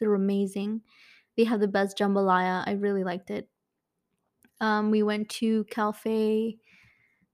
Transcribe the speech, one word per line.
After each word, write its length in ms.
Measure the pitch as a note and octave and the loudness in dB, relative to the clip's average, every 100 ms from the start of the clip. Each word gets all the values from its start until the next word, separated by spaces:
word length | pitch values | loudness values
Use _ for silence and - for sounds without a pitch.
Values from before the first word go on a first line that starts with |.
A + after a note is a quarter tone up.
They're 140 | G#3+ | 0
amazing. 680 | G3+ G3 G3 G3 G3 G3+ A3 - _ - - _ - | 2 2 2 0 -2 -4 -6 -10 _ -20 -20 _ 0
They 80 | |
have 160 | A3+ A3 | 0 2
the 80 | G#3 | 0
best 300 | G3 G3 G3 | 0 -2 0
jambalaya. 640 | G3+ G3+ G3 F3+ F#3 F#3 - | 0 2 2 2 2 -2 -4
I 60 | |
really 320 | G3+ G3+ G3 | -2 -2 -2
liked 260 | F#3 F3+ - | -2 -6 -8
it. 180 | G#3 G#3 _ _ _ _ _ _ _ _ _ _ _ | -10 -10 _ _ _ _ _ _ _ _ _ _ _
Um, 300 | A3 G#3+ G#3+ | -2 0 2
we 120 | G#3+ | 2
went 260 | G#3 G#3 G#3+ | 2 0 -4
to 340 | - A3+ A3 | -4 0 0
Cafe, 920 | G#3 - G#3+ G#3+ A3 A3 A3 A3 A3+ A3 _ _ _ _ _ _ _ | -2 -2 -4 -2 -4 0 2 0 -2 -6 _ _ _ _ _ _ _